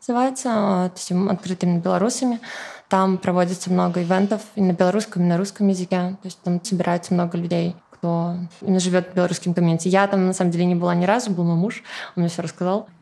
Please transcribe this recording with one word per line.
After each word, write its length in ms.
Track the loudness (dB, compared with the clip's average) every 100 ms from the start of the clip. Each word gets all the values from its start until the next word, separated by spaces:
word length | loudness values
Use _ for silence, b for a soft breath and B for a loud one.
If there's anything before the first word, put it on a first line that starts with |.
называется, 480 | -4 0 0 -2 -2
а, 360 | 0 2 2 0
то 80 | -4
есть 160 | -4
он 180 | 0 0
открыт 320 | 0 -4 -2
именно 160 | 0 2
белорусами. 600 | 2 2 0 0 -2 -2 B B B B B
Там 300 | 2 4 2
проводится 520 | 2 2 2 0 0
много 320 | 2 2 0
ивентов 380 | 2 2 2 0 -4 -2
и 40 |
на 120 | 0
белорусском, 500 | 2 2 2 -2 0
и 40 | 2
на 120 | 2
русском 300 | 0 0 0
языке. 480 | 0 0 -2 -2 -6
То 20 |
есть 180 | -12 -8
там 180 | -4 -2
собирается 500 | -2 -2 0 0 0
много 240 | 0 0 -2
людей, 380 | -2 -2 -2 -6 _
кто 420 | -8 -2 -2 -2 -4 -8 -8
именно 200 | 0 0
живёт 260 | 2 0 0
в 20 |
белорусском 400 | 0 0 0 -2
комьюнити. 320 | 2 2 2 2
Я 220 | 2 2
там, 180 | 2 0
на 60 |
самом 180 | 0 0
деле, 140 | 2
не 100 | 2
была 220 | 2 0 2
ни 80 |
разу, 260 | 2 2 0
был 140 | -2
мой 100 | 0
муж, 300 | 2 0 -4 B B B -2
он 60 |
мне 60 | -2
всё 140 | -2
рассказал. 460 | -8 -4 -2 -2 -4 -10